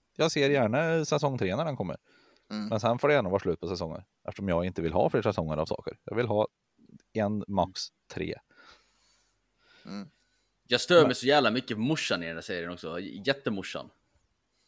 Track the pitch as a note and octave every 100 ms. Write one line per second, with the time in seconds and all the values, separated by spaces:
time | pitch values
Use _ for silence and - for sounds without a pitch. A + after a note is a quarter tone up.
0 | _ - D#3 D3+ C#3 C#3 G#2+ C3 E3 E3
1 | D3+ D3+ C#3+ C3 F#2+ A2 E3 C3 F2+ -
2 | _ _ _ _ - G#2+ G#2+ G#2+ A2+ A#2+
3 | C#3+ C#3+ F#2 F#2+ F#2 D#2+ E2+ F2+ E2 E2+
4 | - _ - - G2 E2+ F2+ - E2 F2
5 | D#3 B2+ G#2+ F#2 D#2 D2+ D#2+ - - -
6 | - G#2+ A#2+ G#2 G#2+ _ _ _ - -
7 | _ A2 G2+ G#2 F#2+ G2 E2+ - - _
8 | - F2 E2+ - _ _ - - _ _
9 | _ _ _ _ _ _ _ _ - G2+
10 | G2 _ _ _ _ _ - A#2+ - F3
11 | C3+ B2 C3+ D3 A2+ B2 - G#2+ B2+ D#3
12 | - F#2 E2 E2 F#2 F2+ E2+ F2+ D#2+ E2+
13 | G2 G2+ A#2+ C3+ B2 G2 - - - _
14 | _ _ _ _ _ _